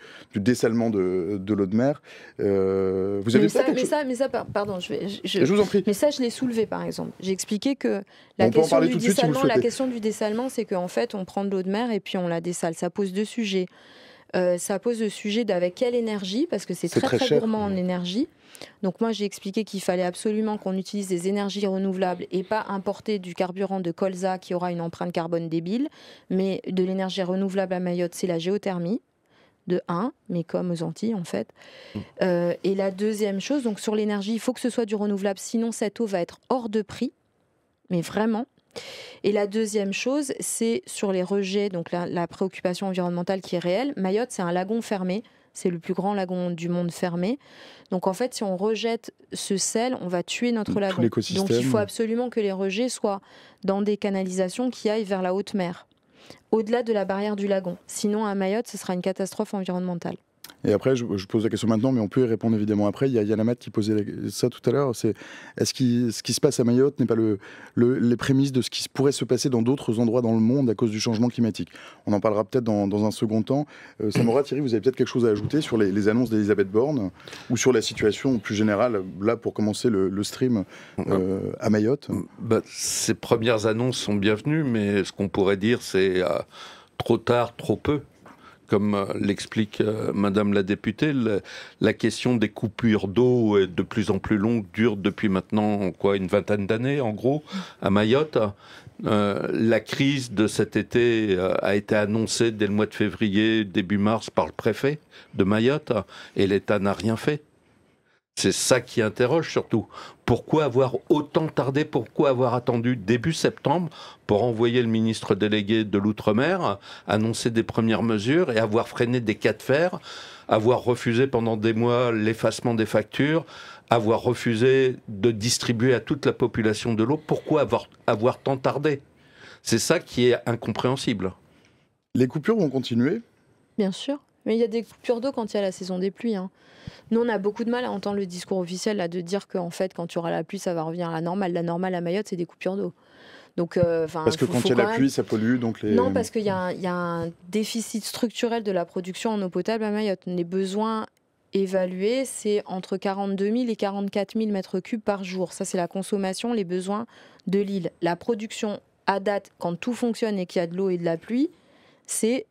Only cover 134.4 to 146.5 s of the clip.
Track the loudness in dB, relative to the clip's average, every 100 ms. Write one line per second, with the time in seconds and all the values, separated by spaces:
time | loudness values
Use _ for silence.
134.4 | -4 0 0 -2 -6 -8 -4 -2 -2 -4
135.4 | -4 -2 -2 -4 -6 -4 -4 -4 -4 -4
136.4 | -6 _ _ -20 -20 -14 -2 0 2 0
137.4 | -2 -2 -2 -2 -2 -4 -4 -4 -4 -8
138.4 | -4 -4 -2 -4 -2 -2 -2 -4 -4 -6
139.4 | -4 -6 -4 -4 -4 -4 -6 -4 -2 -2
140.4 | -4 -6 -4 -2 -4 -4 -4 -4 -2 -2
141.4 | -2 -2 -2 -2 -2 -2 -2 -2 -4 -6
142.4 | -6 -6 -6 -4 -6 -8 _ -20 -20 -20
143.4 | -12 -6 -2 2 2 2 0 0 0 2
144.4 | 2 2 2 4 2 4 2 2 0 0
145.4 | 2 2 0 -2 2 4 4 2 0 -2
146.4 | 0